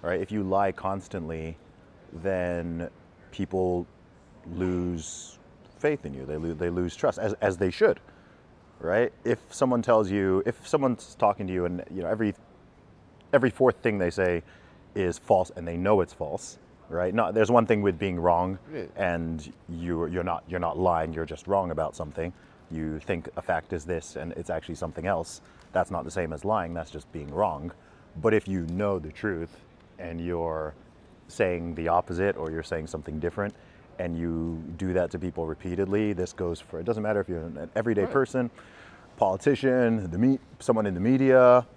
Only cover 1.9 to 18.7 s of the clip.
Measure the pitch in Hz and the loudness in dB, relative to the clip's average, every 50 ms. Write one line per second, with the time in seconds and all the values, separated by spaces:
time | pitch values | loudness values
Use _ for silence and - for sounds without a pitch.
1.9 | - - - - - 82 82 98 95 92 90 87 87 87 85 85 85 82 85 82 | -20 -20 -20 -18 -16 -6 -4 -2 0 0 0 0 -2 -2 -4 -4 -6 -6 -6 -8
2.9 | - - - - - - - - - - 98 - - 92 92 90 90 87 85 - | -10 -18 -20 -20 -20 -20 -20 -16 -6 -6 -6 -2 0 0 2 2 0 -2 -4 -6
3.9 | - - - - - - - - - - - 82 85 87 92 92 90 90 87 87 | -14 -20 -20 -20 -20 -20 -20 -20 -20 -20 -16 -10 -4 -2 -2 0 0 0 0 -2
4.9 | 87 82 76 - - - - - - - - - - - - - - - - 147 | -4 -4 -6 -10 -12 -14 -16 -18 -20 -20 -20 -20 -20 -20 -20 -20 -14 -2 0 0
5.9 | 151 139 - 73 69 65 67 67 76 78 80 82 82 76 87 87 87 90 90 87 | 0 0 -6 -10 -10 -10 -8 -8 -6 -4 -4 -4 -4 -2 -2 -2 0 0 -2 -2
6.9 | - - - 131 - - - 107 104 - 107 104 92 85 101 92 - - 208 208 | -2 0 0 0 0 0 -2 -4 -2 0 0 0 0 2 0 0 2 4 4 2
7.9 | - - - - - - - - - - - - - - - - - - - 82 | 2 0 -6 -20 -20 -20 -20 -20 -20 -20 -20 -20 -20 -20 -20 -20 -18 -8 -2 0
8.9 | 92 110 120 - - - - 113 120 - - - - - 139 127 123 120 113 - | 2 2 2 0 -2 -4 -2 -2 -2 -2 -2 -16 -2 0 2 2 2 2 4 6
9.9 | 117 110 107 90 98 101 98 95 92 95 98 113 - - - - - 151 139 131 | 6 6 6 4 2 2 4 4 4 4 2 0 -4 -6 -6 -2 0 2 2 2
10.9 | 120 - - - - - - 104 101 - 104 92 92 90 87 87 90 87 - - | 0 -2 -8 -20 -2 2 2 2 4 2 -2 -4 -2 0 0 0 -2 -4 -8 -8
11.9 | - 95 87 82 107 107 113 104 92 - - - - - - - _ - - - | -8 -6 -2 -2 0 0 0 -2 -2 -4 -14 -20 -20 -20 -20 -20 _ -20 -20 -20
12.9 | - - - - - - - - - 135 123 143 - - 131 127 117 - - 120 | -20 -20 -20 -20 -20 -20 -6 2 2 4 4 2 2 4 4 4 4 4 0 0
13.9 | 104 101 90 87 - - 95 90 87 85 - - - - - - - - - - | 0 2 0 0 2 2 2 2 2 0 -4 -10 -20 -20 -20 -20 -20 -20 -20 -10
14.9 | - 104 95 87 101 - - - 107 92 92 - - 92 85 85 85 85 90 101 | -4 -2 0 0 -2 -4 2 2 4 4 4 0 -6 -10 -8 -6 -4 0 4 4
15.9 | 107 98 87 - - - 82 73 76 - - - - - - - - - - - | 6 4 4 0 -2 -10 -8 -6 -6 -8 -8 -12 -18 -20 -20 -20 -20 -20 -16 -8
16.9 | 80 85 90 92 92 117 110 80 98 110 107 101 120 120 113 104 117 104 101 101 | -4 -2 -2 0 2 0 0 2 4 4 4 6 6 4 6 6 2 4 4 0
17.9 | 90 78 101 98 90 85 82 90 85 85 90 92 95 92 - - | 0 0 -2 -2 -2 2 4 4 4 4 2 -2 -4 -8 -12 -12